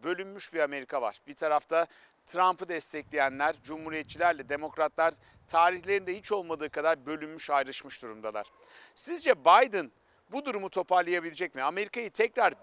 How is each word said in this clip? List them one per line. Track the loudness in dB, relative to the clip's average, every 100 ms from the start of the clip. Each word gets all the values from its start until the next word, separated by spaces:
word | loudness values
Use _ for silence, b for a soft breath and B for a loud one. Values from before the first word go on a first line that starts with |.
Bölünmüş | -6 -6 -6 -12 -8
bir | -2
Amerika | 0 -2 -6 -4
var. | -4 -6 -18
Bir |
tarafta | -4 0 0 2 0 0 b b _ -8
Trump'ı | 2 2 2 -4
destekleyenler, | -6 -6 -10 -6 0 0 2 -2 -2
cumhuriyetçilerle | -10 -12 -8 -8 -8 0 0 0 -4
demokratlar | -6 -6 -2 -2 0 0 -2 b b -2
tarihlerinde | 4 4 4 -2 -2 -2 -8
hiç | -4
olmadığı | -4 -4 -6 -6
kadar | 0 0 0 -2
bölünmüş, | -8 -8 -10 0
ayrışmış | 0 0 -6 -12 -14
durumdalar. | -12 -8 -8 -6 -10 _ b b b
Sizce | -12 -8 -4 2 4
Biden | 8 8 8 0 -6 _ _ _ -10
bu | -8
durumu | -4 -6 -4
toparlayabilecek | -4 2 4 4 0 -2 -6 -6
mi? | -2
Amerika'yı | -2 -2 -6 -6 -8
tekrar | -6 -6 0 0 -2